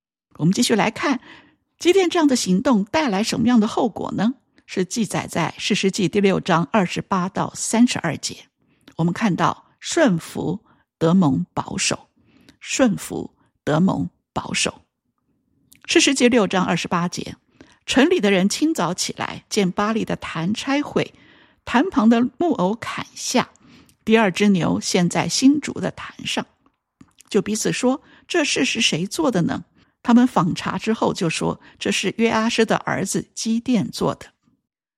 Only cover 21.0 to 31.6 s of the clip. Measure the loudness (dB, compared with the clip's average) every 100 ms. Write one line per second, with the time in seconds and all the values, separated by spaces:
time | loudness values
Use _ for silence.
21 | -4 -6 _ _ _ _ -2 0 2 2
22 | 4 4 2 0 -2 0 -2 -4 -8 -10
23 | -12 -10 -4 -2 -2 _ _ -20 -20 _
24 | 2 4 4 2 2 2 0 -2 -2 0
25 | 0 0 -2 2 4 4 0 -6 -6 -8
26 | -14 -12 -8 -6 -8 _ _ _ _ _
27 | _ _ _ -2 -2 -2 -2 0 0 -2
28 | _ -20 -4 -2 0 0 -2 0 0 0
29 | -4 -2 0 0 0 -4 -10 _ _ _
30 | 4 4 4 2 0 -2 -6 -6 -4 -2
31 | -2 -2 -2 -2 -4 -6